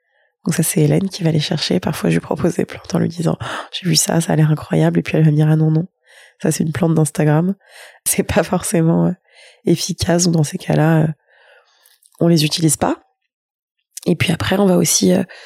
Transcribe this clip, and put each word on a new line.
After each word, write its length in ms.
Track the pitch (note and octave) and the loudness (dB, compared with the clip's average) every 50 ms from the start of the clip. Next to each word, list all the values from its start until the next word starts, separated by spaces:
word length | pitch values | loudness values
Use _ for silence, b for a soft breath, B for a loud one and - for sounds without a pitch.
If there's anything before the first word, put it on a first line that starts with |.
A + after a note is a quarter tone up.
| _ _ _ _ _ _ _ _ - | _ _ _ _ _ _ _ _ -6
Donc 100 | - D#3+ | -4 -2
ça, 80 | - D#3+ | -2 -2
c'est 200 | - - E3 D3+ | -2 0 2 2
Hélène 260 | D3 D3 D#3+ F#3+ F#3+ | 2 2 2 0 -2
qui 140 | - - F3 | -6 -4 -2
va 80 | D#3+ | 0
les 100 | D#3 D#3 | 0 0
chercher. 400 | D3 - - D3+ - - F3+ F#3 | -2 -2 -4 -4 -2 -2 -2 -2
Parfois, 300 | - - D#3 - - E3+ | -2 -2 -6 -2 -2 -2
je 60 | D#3+ | -2
lui 40 | E3 | -2
propose 360 | - - - C#3+ D3 F3 - | -2 -4 -4 -2 -2 -4 -2
des 100 | - - | -2 -4
plantes 280 | - - - - - - | -6 -6 -16 -12 -6 -4
en 40 | E3+ | -2
lui 100 | - - | -2 -2
disant, « 300 | E3 E3+ E3 D#3+ D#3+ - | -4 -4 -4 -4 -4 -4
Oh, 40 | B B B B B B B | B B B B B B B
j'ai 160 | - - F3 | -8 -4 0
vu 80 | D#3 | 0
ça, 240 | E3 - - - E3 | 0 2 2 0 0
ça 140 | E3 - E3+ | 0 0 2
a 20 | |
l'air 140 | D3+ D#3 D3+ | 2 2 2
incroyable. » 480 | D#3 D3+ - - - D#3 D#3 E3 E3+ E3+ | 2 -2 -2 -2 0 2 2 2 2 0
Et 20 | D#3 | -2
puis 140 | - - | 0 0
elle 80 | D#3 D#3+ | 2 4
va 60 | D#3 | 4
me 60 | D3+ | 4
dire, « 120 | D3 D#3 D3+ | 4 2 2
Ah 60 | D#3 | 2
non, 140 | D#3 D#3 D#3 | 2 2 2
non, 180 | D#3 D#3 F3 - _ _ b b b b b b b b - | 2 0 -2 -4 _ _ b b b b b b b b -4
ça 100 | D3+ D#3 | -4 -2
c'est 100 | - D#3+ | -2 -2
une 100 | D#3+ D#3 | -4 -2
plante 220 | - F3 E3 D#3+ | -2 0 0 2
d'Instagram. 600 | D#3+ D#3 D3+ - - D#3+ D3+ D3+ D#3 E3+ F#3 G3 _ B B B B B B B B B | 2 0 0 0 0 0 2 2 2 2 0 -4 _ B B B B B B B B B
C'est 180 | - - - F3+ | -6 -2 -2 -2
pas 180 | - - G#3 E3+ | -2 0 0 0
forcément, 640 | - - F3+ - - - E3+ D#3+ E3 E3+ F3 E3+ | 0 0 -4 -2 -2 0 0 2 2 2 2 0
euh, 60 | E3+ F3+ - b b b b b b b b b | 0 -2 -4 b b b b b b b b b
efficace. » 600 | - F3 E3 - - F3 - - - E3+ F3 F3 | 0 0 0 0 -6 -6 -6 -2 0 0 0 2
Donc 80 | F3+ E3+ | 2 2
dans 100 | E3 D3+ | 0 0
ces 140 | - - F#3 | 0 -2 -8
cas-là, 460 | - - D#3 D3 D3+ D#3+ E3 D#3+ D#3 | -4 -2 0 2 2 4 4 2 2
euh, 40 | D#3 D#3 _ b b b b b b b b b b b b b b b b b _ _ - | 0 -2 _ b b b b b b b b b b b b b b b b b _ _ -2
on 80 | E3 E3+ | 2 2
les 160 | E3+ D#3+ D3 | 2 2 2
utilise 320 | D3+ - - E3 D#3+ C#3+ | 0 -2 0 0 0 0
pas. 260 | - - - D#4 - _ _ _ _ _ _ _ _ _ _ _ _ _ _ _ _ _ _ - - - | 0 -2 -2 -4 -4 _ _ _ _ _ _ _ _ _ _ _ _ _ _ _ _ _ _ -18 -8 -4
Et 100 | - F3+ | -2 -2
puis 160 | - - - | 0 0 -2
après, 280 | E3+ - - - F#3 F#3+ | -2 -2 -2 -2 0 0
on 80 | G3+ | 2
va 100 | F#3+ F3+ | 2 2
aussi, 380 | F3 F3 D#3 - - - F#3 F3+ | 2 2 2 0 2 2 2 2
euh, 80 | F#3 F#3 - B B B | 2 0 -4 B B B